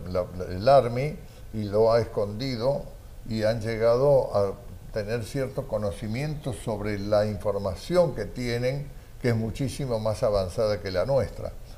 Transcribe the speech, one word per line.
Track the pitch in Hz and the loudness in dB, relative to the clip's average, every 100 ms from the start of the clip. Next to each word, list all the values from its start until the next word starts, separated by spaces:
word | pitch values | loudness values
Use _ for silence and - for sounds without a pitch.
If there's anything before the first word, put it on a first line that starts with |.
| 92 | -2
la, | 92 90 90 | -2 -2 -6
la, | 90 | -6
el | 92 113 | 0 8
Army, | 139 120 120 143 - - - - | 8 6 0 -2 -6 -12 -16 -10
y | 110 | -6
lo | 104 104 113 | 0 4 6
ha | 117 | 6
escondido, | 107 - 101 104 135 120 123 143 - - - - - | 2 -2 -4 -4 -4 -2 0 -2 -4 -12 -16 -14 -6
y | 110 | 0
han | 107 117 | 2 0
llegado | 107 110 117 120 143 135 - 101 | -2 2 4 6 6 6 4 2
a | 101 95 - - - | 2 -2 -10 -14 -8
tener | 110 104 120 | -6 -2 -4
cierto | 104 139 123 139 127 | -4 -4 -4 -4 -4
conocimiento | 107 104 98 107 117 151 147 139 | -2 -2 -4 -6 -4 -4 -4 -6
sobre | 101 - 104 104 101 | -6 -4 -4 -2 -2
la | 101 104 107 | 2 2 2
información | 101 107 98 98 87 - 175 165 | 0 -2 -2 -2 -4 0 2 2
que | 123 - | 0 -6
tienen, | - 123 120 127 143 143 - - - | -6 -4 -2 -2 -2 -8 -12 -16 -2
que | 123 | 0
es | 110 | 2
muchísimo | 113 - 131 - 135 110 | 0 -2 -4 -4 -4 -2
más | 110 104 | -2 0
avanzada | 117 101 92 - 107 104 | 2 2 0 0 0 0
que | 98 | -2
la | 90 95 | -2 2
nuestra. | 135 95 - - - - | 2 0 -4 -10 -10 -14